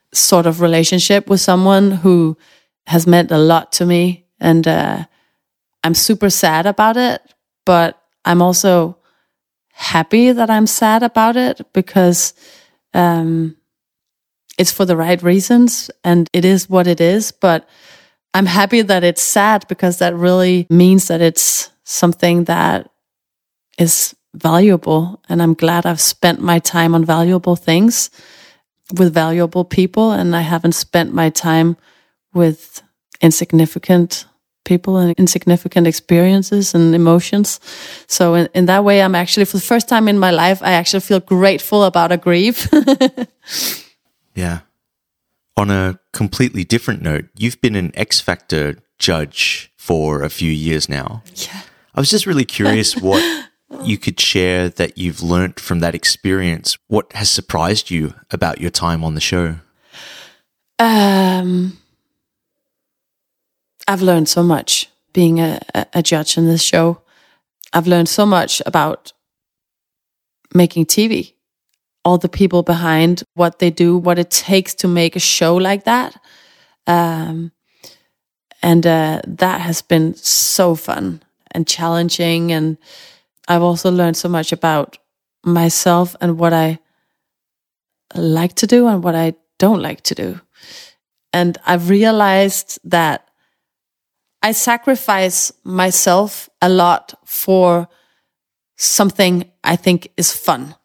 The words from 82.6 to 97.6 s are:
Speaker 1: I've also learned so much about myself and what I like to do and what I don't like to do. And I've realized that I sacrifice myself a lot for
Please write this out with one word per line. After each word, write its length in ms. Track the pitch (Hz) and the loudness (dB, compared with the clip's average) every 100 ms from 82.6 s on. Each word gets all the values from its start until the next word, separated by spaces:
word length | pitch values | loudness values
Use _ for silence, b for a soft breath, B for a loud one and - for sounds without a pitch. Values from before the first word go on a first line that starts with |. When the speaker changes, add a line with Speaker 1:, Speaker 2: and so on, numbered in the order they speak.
| 156 156 B B B B B _ - | -4 -6 B B B B B _ -2
Speaker 1:
I've 140 | 175 | 0
also 300 | 175 170 185 | 0 0 0
learned 260 | 180 170 160 | 0 0 -2
so 120 | 175 | -4
much 220 | 170 160 | -4 -4
about 460 | 165 165 151 - - _ _ _ _ | -4 -2 -2 -4 -10 _ _ _ _
myself 720 | 175 170 170 - 180 175 175 - | -2 0 0 0 0 0 0 -4
and 180 | 175 165 | -4 -2
what 140 | 170 | 0
I 260 | 165 160 160 _ _ _ _ _ _ _ _ _ _ _ _ _ 175 | 0 0 -4 _ _ _ _ _ _ _ _ _ _ _ _ _ -4
like 400 | 165 160 175 - | -2 0 -2 -2
to 120 | 208 | 0
do 200 | 240 240 | 2 2
and 160 | 196 | 0
what 120 | 170 165 | -2 -2
I 180 | 165 165 _ - | -4 -6 _ -2
don't 240 | 190 208 | 0 0
like 200 | - - | -4 -8
to 140 | - - | -8 -8
do. 240 | 180 185 _ B B B B B _ _ _ | -10 -12 _ B B B B B _ _ _
And 240 | 175 175 170 - | -2 -2 -2 -2
I've 240 | 175 175 | -2 2
realized 920 | 202 220 220 202 190 196 - - - 170 | 2 2 2 2 2 0 -2 -10 -14 -2
that 420 | 175 156 - _ _ _ _ _ _ _ _ _ _ _ _ | 0 0 -4 _ _ _ _ _ _ _ _ _ _ _ _
I 120 | 214 | -4
sacrifice 960 | 220 247 233 277 262 - 196 185 175 - - | -2 -2 -2 0 -2 0 0 0 -2 -6 -8
myself 880 | - 185 185 - 196 180 208 - - - | -8 -2 0 0 2 2 0 -6 -18 -2
a 80 | 180 | 2
lot 440 | 185 175 - - - - | 4 2 0 -4 -20 -12
for 640 | - - 190 | -8 0 2